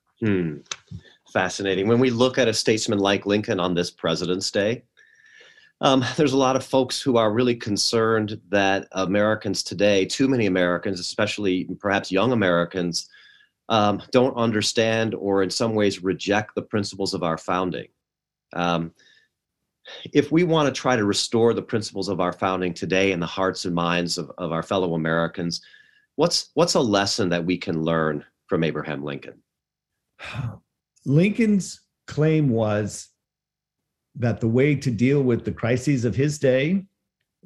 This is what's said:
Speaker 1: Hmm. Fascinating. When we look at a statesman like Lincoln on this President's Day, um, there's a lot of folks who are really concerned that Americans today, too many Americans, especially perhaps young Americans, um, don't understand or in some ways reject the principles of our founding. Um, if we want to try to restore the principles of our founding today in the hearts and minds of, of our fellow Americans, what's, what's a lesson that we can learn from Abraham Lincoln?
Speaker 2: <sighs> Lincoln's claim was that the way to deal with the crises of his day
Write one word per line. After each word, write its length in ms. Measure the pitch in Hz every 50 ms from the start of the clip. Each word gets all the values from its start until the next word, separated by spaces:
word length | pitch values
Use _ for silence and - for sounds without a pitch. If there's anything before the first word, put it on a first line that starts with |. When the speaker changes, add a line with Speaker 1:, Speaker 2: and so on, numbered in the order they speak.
| _ _ _ -
Speaker 1:
Hmm. 380 | 117 107 98 90 85 80 73 69 - - - - _ - - - - - _ _ _ _
Fascinating. 560 | - 101 92 92 - - 98 95 95 95 98
When 120 | 113 117 120
we 100 | 131 127
look 280 | 117 113 127 127 127
at 120 | 139 120 113
a 40 | 107
statesman 460 | - - 120 110 110 - 117 110 101
like 260 | 98 98 101 98 -
Lincoln 360 | 101 101 104 104 117 107 92
on 120 | 87 92 87
this 180 | 85 87 -
President's 600 | - - - 82 82 82 90 85 92 98 98 -
Day, 320 | - 104 98 107 120 127 - _ _ _ _ _ _ _ _ _ - - - - _ _ - _ _ -
um, 240 | - 143 135 131 120 117 -
there's 160 | - 151 131
a 60 | 131
lot 180 | 139 131 127 131
of 100 | 131 -
folks 360 | - - 135 127 - - -
who 160 | - 139 120
are 160 | 117 110 107 104
really 220 | 120 127 123 120
concerned 840 | 120 - 117 101 95 - - 120 113 113 110 113 110 107 104 107 - -
that 400 | - 101 101 98 95 98 95 - - -
Americans 680 | 95 95 87 101 104 104 107 107 107 - 104 92 -
today, 440 | - - 104 85 104 104 101 98 95
too 240 | - - - 135 135
many 160 | 135 120 107
Americans, 560 | 95 92 92 90 87 87 87 - 104 95 90
especially 640 | - - - - 107 104 - - 104 95 92 92 - - 92 -
perhaps 320 | - 101 98 98 - - 92
young 180 | 95 107 131
Americans, 800 | 127 113 98 90 87 85 85 85 - 90 87 87 85 - - - - - - - _ _ _ _ _ _ _
um, 340 | - 113 107 104 104 101 87 - -
don't 260 | - 127 123 135 131
understand 760 | 120 117 113 107 107 104 - - 120 113 113 110 113 113 110 -
or 280 | - - 101 98 98 95
in 60 | 90
some 260 | - - 120 113 110
ways 260 | 107 104 101 95 87
reject 540 | 87 95 90 - - 95 101 107 107 - -
the 60 | 101
principles 520 | 85 - - 110 101 - - 95 98 92 98
of 100 | 85 87
our 140 | 82 80
founding. 500 | - - - 90 90 95 90 76 58 50 - _ _ _ _ _ _ _ _ _ _ _ _ -
Um, 400 | 85 87 87 85 82 82 82 - _ _ _ _ _ _ _ _ _ _ _ _ _ _ _ _ _ _ - - - - - -
if 180 | 147 143 -
we 140 | 151 170 180
want 280 | 165 160 160 147 135 117
to 80 | -
try 140 | - 131 127
to 80 | 113 104
restore 500 | 101 95 - - - - 113 117 117 110
the 80 | 101
principles 460 | - - 123 107 104 - - 98 90
of 140 | 101 95 87
our 100 | 90 90
founding 420 | 87 - 104 95 92 92 90 90 85
today 380 | - 98 80 92 92 98 98
in 80 | 92 85
the 60 | 85
hearts 400 | 78 - 95 95 95 90 - -
and 100 | 92 85
minds 420 | 85 85 85 87 87 87 85 -
of, 140 | 87 78 - -
of 160 | - 90 80 82
our 100 | 82 -
fellow 300 | - 104 95 92 85 82
Americans, 680 | 82 78 80 82 85 82 82 - 92 87 85 85 - - - - - _ _ _ _ _ _ _
what's, 360 | - 156 170 - - - - -
what's 220 | 143 175 170 -
a 40 | 180
lesson 480 | 135 110 101 98 101 98 - - 101 87
that 140 | 87 87 82
we 140 | 90 90
can 260 | 90 - 98 85 80 80
learn 400 | 82 82 80 80 78 73 71 - _ _ _ _
from 160 | - 98 82 80
Abraham 400 | 90 78 76 69 78 73 69 71
Lincoln? 380 | 73 71 65 - 62 - _ _ _ _ _ _ _ _ _ _ _ _ _ _ _ _ -
Speaker 2:
<sighs> 840 | - - - - - - - - _ _ _ _ _ _ _ _ -
Lincoln's 760 | - 139 156 185 208 214 254 226 214 208 190 - - - - _ _ _ _ _
claim 400 | - - 143 151 160 156 156 151 131
was 600 | 113 113 110 107 104 107 107 95 - - - - _ _ _ _ _ _ _ _ _ _ _ _ _ _ _ _ _ _ _ _ -
that 220 | - 123 117 101 -
the 80 | 117
way 260 | 113 113 127 131 151 147
to 160 | - - 135
deal 320 | 117 95 120 131 143 143
with 220 | 131 123 117 113 -
the 80 | 107
crises 540 | - - - 113 127 127 - 151 143 123 120
of 100 | 117 85
his 240 | 117 139 151 147 -
day 460 | - 131 127 131 143 160 190 196 185 - _ _ _ _ _ _ _ _ _ _ -